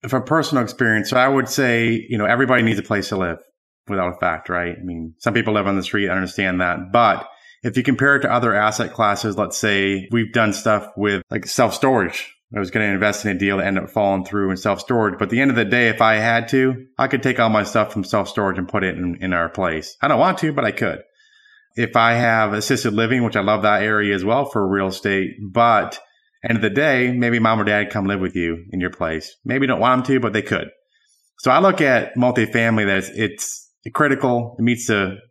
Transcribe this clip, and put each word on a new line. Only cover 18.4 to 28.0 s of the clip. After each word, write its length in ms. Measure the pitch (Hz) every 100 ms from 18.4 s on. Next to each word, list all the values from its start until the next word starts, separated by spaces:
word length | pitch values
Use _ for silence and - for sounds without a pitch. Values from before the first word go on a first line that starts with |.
| 98 92
and 100 | 87
put 160 | 104
it 120 | 95 85
in, 180 | 90 85
in 100 | 92
our 160 | 87 85
place. 480 | - 92 80 - -
I 60 | 139
don't 120 | 147
want 180 | 160 -
to, 140 | 156
but 120 | 143
I 60 | 117
could. 300 | 101 107 - - _ _ _ _ _ _ -
If 200 | 113 120
I 160 | 117
have 400 | 120 120 113 110
assisted 400 | 104 107 131 123
living, 320 | 104 113 127
which 120 | 117 107
I 40 |
love 220 | 98 107
that 200 | 104 104
area 320 | 104 107 104
as 100 | 98
well 200 | 92 120
for 240 | 139 113 98
real 200 | 98 95
estate, 420 | 92 104 98 95 - 101
but 480 | 92 117 107 92 - - _ _ _ 117
end 80 | 117
of 60 |
the 80 | 107
day, 400 | 98 151 127 123
maybe 300 | 123 120 117
mom 200 | 113 110
or 40 |
dad 260 | 101 104 104
come 160 | 110